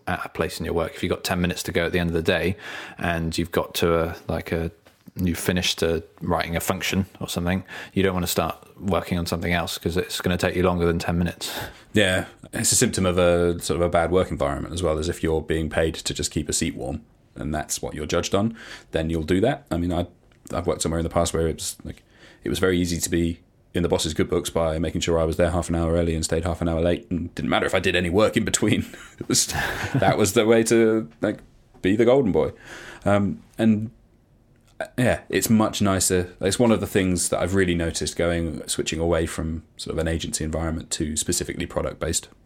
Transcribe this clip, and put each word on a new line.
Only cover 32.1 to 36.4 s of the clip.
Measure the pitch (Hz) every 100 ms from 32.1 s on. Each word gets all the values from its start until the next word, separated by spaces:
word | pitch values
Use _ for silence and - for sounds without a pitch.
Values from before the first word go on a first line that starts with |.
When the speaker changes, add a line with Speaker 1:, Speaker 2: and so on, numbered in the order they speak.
| 135 117
Speaker 2:
boy. | 80 65 - - - - - 98
Um, | 101 98 76 - -
and, | 113 107 113 - _ _ _ _ _ _ _ -
uh, | - -
yeah, | 120 82 -
it's | 95 -
much | 110 110 -
nicer. | 98 95 - 92 90 -